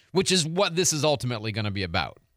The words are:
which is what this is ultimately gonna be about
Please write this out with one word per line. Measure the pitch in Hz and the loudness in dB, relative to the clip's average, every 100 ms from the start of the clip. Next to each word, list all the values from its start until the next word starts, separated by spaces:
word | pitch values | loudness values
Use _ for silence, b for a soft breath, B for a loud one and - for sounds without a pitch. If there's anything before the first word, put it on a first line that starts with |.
| b | b
which | 180 185 | 0 2
is | 185 156 | 2 2
what | 175 196 165 | 0 0 2
this | - | 0
is | 156 151 | 2 2
ultimately | 143 123 117 110 | 2 0 -4 -4
gonna | 110 104 | -4 -2
be | 98 | -2
about | 90 90 64 - _ | -2 -2 -4 -8 _